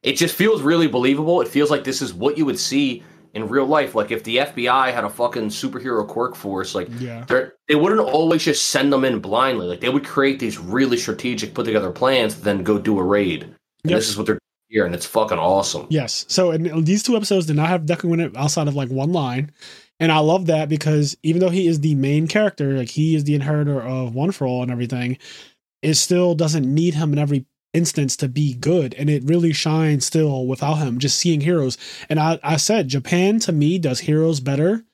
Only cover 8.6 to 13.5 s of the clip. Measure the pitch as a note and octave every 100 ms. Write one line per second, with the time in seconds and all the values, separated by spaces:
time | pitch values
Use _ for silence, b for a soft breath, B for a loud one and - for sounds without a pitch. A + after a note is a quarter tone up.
8.6 | - C#3 C#3 C#3 C3 A2+ F2+ A2 C3 A#2
9.6 | F2+ F2 A#2+ C#3 C#3 - C#3 C3+ A#2+ G#2
10.6 | F2 A#2 C3+ A#2+ A#2 - B2+ A2+ G#2+ -
11.6 | A2+ G#2+ F#2 E2+ B2+ C3 A2 G#2+ G2 G2
12.6 | F2+ G#2 G2+ G2+ F2+ G2+ G2 D#2 -